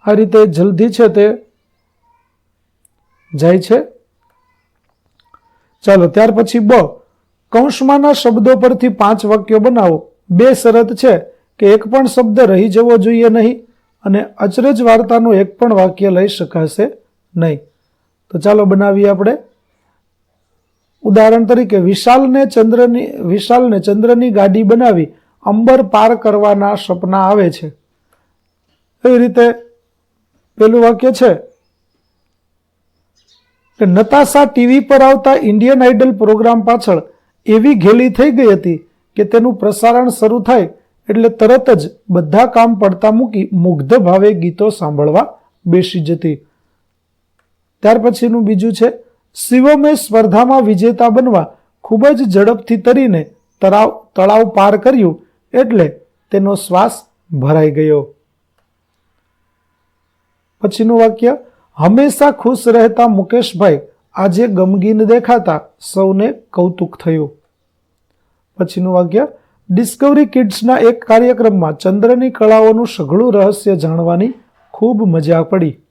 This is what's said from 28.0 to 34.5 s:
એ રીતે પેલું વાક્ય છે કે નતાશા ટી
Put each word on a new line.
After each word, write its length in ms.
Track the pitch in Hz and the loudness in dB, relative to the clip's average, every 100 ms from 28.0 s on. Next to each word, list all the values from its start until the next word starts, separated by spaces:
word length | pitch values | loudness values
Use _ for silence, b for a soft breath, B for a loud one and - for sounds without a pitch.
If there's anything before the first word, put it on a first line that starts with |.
| _ _ _ _ _ _ _ _ _ _ 247 | _ _ _ _ _ _ _ _ _ _ 0
એ 120 | 247 | 2
રીતે 340 | 240 247 240 233 - _ _ _ _ _ _ _ _ - | 2 2 0 0 -14 _ _ _ _ _ _ _ _ 0
પેલું 240 | 220 233 | 2 4
વાક્ય 300 | 226 233 254 | 2 2 -2
છે 220 | - 247 185 - _ _ _ _ _ _ _ _ _ _ _ _ _ _ _ _ _ _ _ _ _ _ _ | 0 0 0 -8 _ _ _ _ _ _ _ _ _ _ _ _ _ _ _ _ _ _ _ _ _ _ _
કે 60 | 202 | 0
નતાશા 600 | 185 220 285 277 285 | 0 2 2 2 2
ટી 200 | 285 | 2